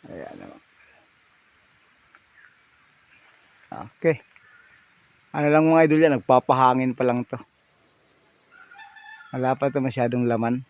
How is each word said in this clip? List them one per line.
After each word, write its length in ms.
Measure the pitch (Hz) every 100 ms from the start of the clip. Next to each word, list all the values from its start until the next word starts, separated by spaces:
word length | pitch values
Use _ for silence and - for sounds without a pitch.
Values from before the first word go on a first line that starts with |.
| -
Ayan 280 | 85 62 50
naman. 220 | 50 - _ _ _ _ _ _ _ _ _ _ _ _ _ _ _ _ _ _ - _ _ _ _ _ _ _ _ _ _ _ _
Okay. 560 | - 117 _ 165 147 _ _ _ - _ _ _ _ _ _ _ 147
Ano 120 | 147
lang, 160 | 156 160
mga 160 | 165 160
idol, 160 | 156
yan, 120 | 160 131
nagpapahangin 760 | - 127 - 131 127 127 127 123
pa 80 |
lang 240 | 127 123 117
to. 120 | 123 - _ _ _ _ _ _ _ _ _ _ - - - - - - - - 131
Wala 240 | 127 131
pa 80 | 139
to 160 | 139
masyadong 400 | 131 127 120 123
laman. 400 | 120 113 117 127